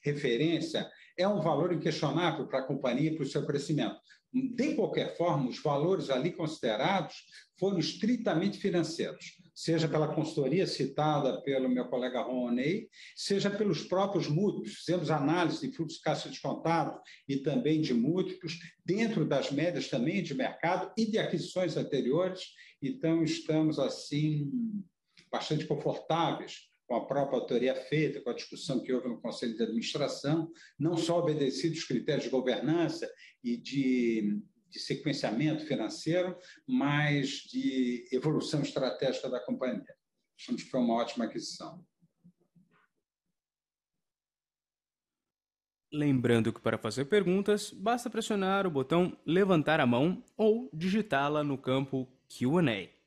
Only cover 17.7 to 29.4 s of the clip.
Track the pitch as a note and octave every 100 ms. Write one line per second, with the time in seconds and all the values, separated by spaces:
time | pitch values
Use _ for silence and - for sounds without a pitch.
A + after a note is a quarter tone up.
17.7 | D#3 C3 A#2 B2+ F3+ - - E3 - -
18.7 | _ - G3+ A3+ F3 D3+ C#3 - C#3 E3+
19.7 | C#3+ - C3 C3 G3 D#3 C3 A#2+ - E3+
20.7 | F3+ F#3+ - A3 G#3 - E3+ - F#3 F3
21.7 | C#3 A#2 C3+ A#2 D#3 F#3 F#3 - - -
22.7 | _ C3+ - D#3+ E3 D3+ - - D#3 D#3
23.7 | C#3+ B2 - - D3 D3+ D3+ C#3+ A#3+ A2
24.7 | G3+ - _ _ - _ A#2+ - D3+ -
25.7 | C#3+ D#3 A2+ - D#3+ D#3 G#2+ - - -
26.7 | _ - A#2 - C#3 C#3 B2 - B2 B2+
27.7 | C3 - D#3 D3 C3+ A#2+ A#2 - - -
28.7 | B2 - B2+ B2 A2+ A#2 -